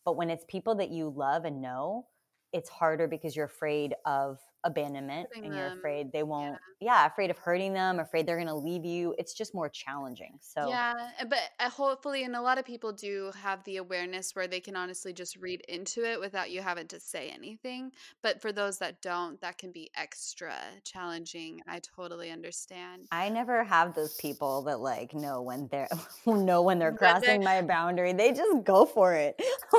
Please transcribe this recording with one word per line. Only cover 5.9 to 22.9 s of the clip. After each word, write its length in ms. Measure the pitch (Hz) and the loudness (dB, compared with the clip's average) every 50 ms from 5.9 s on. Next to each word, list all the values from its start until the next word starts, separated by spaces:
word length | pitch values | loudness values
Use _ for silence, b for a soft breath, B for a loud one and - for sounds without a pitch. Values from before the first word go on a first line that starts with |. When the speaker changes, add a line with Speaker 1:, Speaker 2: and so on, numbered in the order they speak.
| 147 147 147 135 127 | -4 -4 -4 -4 -2
Speaker 1:
they 100 | 151 151 | -2 -2
won't, 360 | 151 151 147 147 143 143 - | -2 -2 -4 -4 -6 -8 -10
Speaker 2:
Yeah. 160 | - - - - | -14 -18 -14 -4
Speaker 1:
yeah, 260 | 196 226 247 208 151 156 | 2 4 6 8 8 6
afraid 220 | - - 196 180 | 4 0 -2 -2
of 60 | 175 - | -2 -2
hurting 340 | - 170 175 180 190 196 190 | 0 0 0 0 0 0 0
them, 260 | 190 185 185 185 175 | 0 0 0 0 0
afraid 280 | 160 - - 160 160 156 | -2 -2 0 0 0 0
they're 100 | 170 165 | 0 -2
gonna 160 | 175 165 156 | -2 -4 -4
leave 300 | 151 139 160 175 180 160 | -4 -4 -4 -4 -4 -4
you. 300 | 170 170 175 175 175 - - | -4 -4 -2 -2 -2 -2 -4
It's 160 | - - - | -6 -8 -8
just 200 | - 220 - - | -10 -10 -8 -6
more 140 | 190 165 147 | -6 -6 -6
challenging. 680 | - - - - 135 143 139 131 123 - - - - 143 | -6 -8 -10 -10 -8 -8 -8 -10 -10 -12 -16 -18 -20 -20
So 200 | - - - 156 | -18 -10 -6 -4
Speaker 2:
Yeah, 320 | 147 143 247 247 240 240 240 240 240 240 233 - | -2 -2 0 0 0 -2 -2 -4 -8 -10 -10 -8
and, 100 | 254 226 | -4 -2
but, 220 | 269 240 180 - _ - | -2 -2 -2 -4 _ -2
uh, 100 | 240 247 | -2 -2
hopefully, 540 | 247 - 277 269 269 262 - 285 277 269 254 | -2 0 0 0 0 -2 -4 -4 -2 -2 -2
and 100 | 254 240 | -4 -4
a 60 | 240 | -2
lot 160 | 240 247 254 262 | 0 0 0 0
of 60 | 254 | 0
people 280 | 254 240 233 - 220 208 | -6 -8 -8 -8 -8 -8
do 380 | 208 - 202 202 196 196 196 190 | -6 -8 -6 -6 -6 -6 -8 -10
have 280 | 196 196 202 196 185 190 | -8 -4 -4 -4 -4 -6
the 100 | 202 190 190 | -10 -8 -8
awareness 560 | 185 180 185 180 175 180 185 185 190 - - | -6 -6 -6 -6 -6 -6 -8 -8 -8 -8 -6
where 120 | 196 185 180 | -4 -6 -4
they 140 | 180 185 | -4 -6
can 140 | 180 - 196 185 | -8 -6 -6 -6
honestly 340 | 180 180 185 180 - 190 | -4 -6 -6 -8 -10 -10
just 240 | 180 175 180 175 - | -10 -10 -10 -12 -12
read 260 | 185 185 185 180 180 - - | -10 -8 -8 -8 -8 -8 -10
into 380 | - 175 190 196 - 233 233 233 | -10 -10 -8 -8 -6 -4 -2 -2
it 100 | 233 185 | -2 -4
without 300 | 185 202 190 196 180 - | -6 -6 -4 -4 -6 -4
you 120 | 175 180 | -6 -6
having 260 | 196 190 175 175 160 170 | -4 -4 -4 -6 -6 -12
to 100 | - - | -14 -16
say 300 | - - - 165 135 156 | -14 -10 -10 -8 -8 -10
anything. 600 | - - 101 196 214 220 - 254 247 254 254 262 254 B B B B B | -12 -14 -16 -16 -16 -12 -12 -12 -10 -10 -12 -12 -14 B B B B B
But 200 | - 220 - 208 | -2 -2 -2 -2
for 100 | - 214 202 | -4 -6 -4
those 240 | 208 202 202 190 - | -2 -2 -2 -2 -4
that 220 | 190 165 - - | -6 -8 -8 -8
don't, 380 | - 185 175 175 175 170 143 - | -8 -6 -4 -4 -4 -6 -8 -10
that 160 | - 170 180 - | -10 -12 -10 -10
can 140 | - 185 175 | -14 -16 -14
be 180 | 170 160 - - | -16 -16 -12 -10
extra 600 | - 156 151 - - - - - - 175 160 117 67 - - - 202 - | -10 -10 -10 -10 -14 -12 -12 -12 -12 -12 -10 -10 -10 -10 -12 -14 -16 -18
challenging. 800 | - - 190 180 175 170 165 170 170 - 170 165 160 165 165 165 170 | -16 -12 -10 -8 -8 -8 -8 -10 -12 -12 -12 -12 -12 -12 -14 -12 -12
I 120 | 170 175 | -12 -12
totally 520 | 170 - _ - 180 175 170 170 170 165 | -12 -14 _ -12 -12 -12 -10 -12 -12 -12
understand. 800 | 165 165 165 165 170 - - - 190 180 180 180 | -12 -12 -12 -12 -12 -12 -14 -14 -14 -16 -14 -16